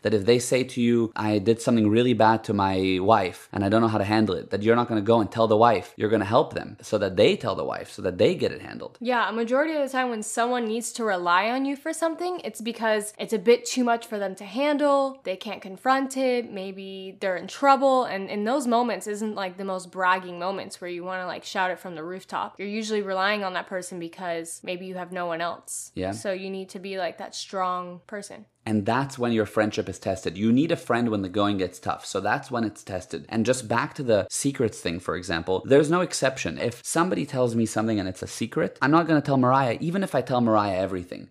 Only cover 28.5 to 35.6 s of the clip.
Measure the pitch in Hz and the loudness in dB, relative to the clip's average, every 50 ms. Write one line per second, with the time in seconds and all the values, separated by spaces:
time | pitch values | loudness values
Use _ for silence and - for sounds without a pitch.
28.5 | _ _ _ 110 107 107 98 110 113 131 139 139 131 123 120 120 117 110 107 104 | _ _ _ 0 0 0 2 2 0 0 0 -2 -4 -4 -2 0 2 0 0 2
29.5 | - 110 107 107 - - 107 - 92 - - 98 95 90 - 85 78 95 107 113 | 2 2 2 2 0 -2 -4 -6 -8 -6 -4 -4 -4 -2 -4 -6 -4 0 2 4
30.5 | 117 131 156 165 165 139 - - - 117 120 113 107 101 95 90 90 104 101 101 | 4 4 4 2 0 -2 -2 0 0 2 2 0 0 0 -2 -2 0 0 2 2
31.5 | 104 95 92 85 - - - 95 71 - - - - 98 95 104 117 139 135 - | 2 0 -2 -4 -4 -6 -6 -6 -6 -6 -6 -6 -6 -4 0 0 -2 -2 -2 -4
32.5 | 123 117 113 104 - - - - 95 90 - - - - - - - 113 107 113 | -4 -2 -2 -4 -4 -8 -10 -8 -8 -8 -8 -8 -10 -10 -8 -4 -2 0 2 2
33.5 | 127 - 110 104 117 117 139 147 - - 139 120 110 101 90 - - - - 139 | 2 0 0 0 0 0 0 -2 -4 -4 0 2 2 2 2 0 -4 -4 -2 -2
34.5 | 139 - 123 107 - - - 90 85 92 - - 82 90 90 - 85 82 82 - | 0 0 0 0 -2 -4 -6 -6 -6 -4 -4 -4 -4 -4 -4 -4 -4 -2 0 0
35.5 | 95 92 | 0 0